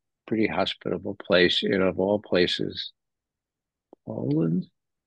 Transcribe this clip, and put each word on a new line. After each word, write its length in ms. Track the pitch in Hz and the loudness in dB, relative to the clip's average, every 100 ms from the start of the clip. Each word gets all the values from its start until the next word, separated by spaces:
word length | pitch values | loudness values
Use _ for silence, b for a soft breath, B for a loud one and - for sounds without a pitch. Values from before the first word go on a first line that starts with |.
| _ _ - | _ _ -4
pretty 200 | 110 104 | 0 0
hospitable 680 | 82 92 - 101 90 101 98 - | 0 -2 -4 -6 -6 -6 -10 2
place, 340 | 90 87 - | 4 4 2
and 220 | - 101 | 0 2
of 160 | 95 92 | 2 0
all 200 | 95 104 | 0 0
places, 720 | - 92 85 - 50 - - - _ _ _ _ _ _ _ _ _ - - | 0 0 2 0 -6 -8 -12 -16 _ _ _ _ _ _ _ _ _ -18 -10
Poland, 580 | 113 127 151 165 180 - _ _ _ | -6 -2 0 0 -2 -4 _ _ _